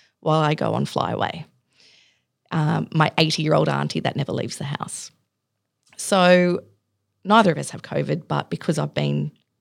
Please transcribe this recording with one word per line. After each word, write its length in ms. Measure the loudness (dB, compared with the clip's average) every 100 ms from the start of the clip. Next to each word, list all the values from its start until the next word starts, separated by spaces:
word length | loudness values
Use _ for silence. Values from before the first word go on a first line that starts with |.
| _ _
while 220 | 0 2
I 120 | 2
go 220 | 0 -2 -2
on 100 | -2
flyaway. 600 | -2 -2 -2 -4 -6 -16 _ _ _ _ _ _ _ _ _ -6
Um, 360 | -2 0 0 -2
my 180 | 0 2 2
eighty-year-old 500 | 0 0 2 2 2
auntie 300 | 0 -2 -4
that 140 | -4 -4
never 160 | -4
leaves 260 | -4 -6 -8
the 60 |
house. 480 | -8 -8 -8 -12 -16 _ _ _ _ _ _ _ _ -12
So 680 | 0 4 6 6 6 0 -6 _ _ _ _ _
neither 280 | 4 6 6
of 60 | 2
us 120 | -4
have 100 | -10
covid, 460 | -6 -4 -2 -4 -4
but 220 | -4 -4
because 280 | -6 -2 -2
I've 140 | -2
been 380 | -2 -2 -2 -4 -8 _ _